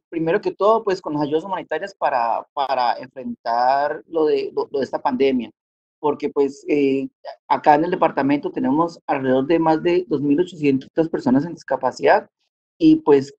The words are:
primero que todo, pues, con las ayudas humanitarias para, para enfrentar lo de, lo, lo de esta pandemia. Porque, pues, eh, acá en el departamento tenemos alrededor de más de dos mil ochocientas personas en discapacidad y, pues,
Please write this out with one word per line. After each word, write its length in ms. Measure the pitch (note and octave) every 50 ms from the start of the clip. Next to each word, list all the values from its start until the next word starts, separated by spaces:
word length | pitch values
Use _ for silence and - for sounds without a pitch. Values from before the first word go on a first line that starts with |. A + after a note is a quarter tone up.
| - _
primero 320 | - E3 D#3+ D#3+ F3 G#3
que 140 | - F3+ F3
todo, 280 | - F#3+ G#3 A3 A3+ A3
pues, 180 | G#3 F#3 F#3
con 120 | - E3 D3+
las 80 | D3
ayudas 220 | D3+ C3+ D3+ D#3+ D#3+
humanitarias 500 | G3 F#3+ F3 D3 - D#3 D#3 F#3+ G3+ -
para, 540 | - F3 D3+ C3+ B2 A#2 A#2 G#2+ - - - _
para 440 | D3 C#3 B2+ C3+ B2+ B2 A#2 G#2+ -
enfrentar 1040 | B2+ B2+ _ C3+ B2 B2 A#2 - - A#2 A#2 A#2+ B2 B2+ C#3 C#3 C#3+ D3 D3+ D#3+ - _
lo 180 | D#3+ D#3+ D#3
de, 260 | D3+ C#3+ C#3 C3+ - -
lo, 120 | C#3 C3+ -
lo 80 | - C#3+
de 60 | B2+
esta 140 | - - D3+
pandemia. 520 | - - B2+ B2 C3+ C3+ C3 B2 A2+ A2 - _ _ _ _ _ _ _ _ _
Porque, 300 | - D3 C#3+ D3 D3 C#3+
pues, 340 | - D3 C#3 C#3 C#3 - - -
eh, 420 | D#3+ D3 C#3 C#3 C3+ C3+ C3+ C3 _ _ - C#3 C#3 - _ -
acá 260 | - B2 - A#3+ -
en 120 | D3+ E3
el 40 | F3+
departamento 640 | F3+ E3+ E3 D#3+ - D3 C3+ C#3 C#3+ D3 D3 F3+
tenemos 480 | - - C3 B2+ C3+ D#3 E3+ E3+ E3 - _ -
alrededor 400 | D3+ C#3 C3 C3 B2+ C3 C3+ D3
de 100 | E3+ E3
más 240 | E3 D#3+ D#3+ D#3
de 240 | - F3 F3 F3+ F3+ -
dos 140 | D#3 C3+
mil 180 | C#3 C#3+ C#3+ D#3
ochocientas 680 | F3+ F3+ F#3+ D#3+ D3 C#3+ C3+ C3 - - - - D#3+ D#3+
personas 340 | - - - C3 B2 C#3 D3+
en 120 | F3 E3+
discapacidad 760 | - - - C3+ B2+ - B2 A#2+ - A#2 C#3+ F3+ G#3+ G#3 - _ _ _ _ _ _ _ _ _ -
y, 200 | E3 D#3 D#3 D#3
pues, 360 | - D#3 C#3+ C#3 C3+ - -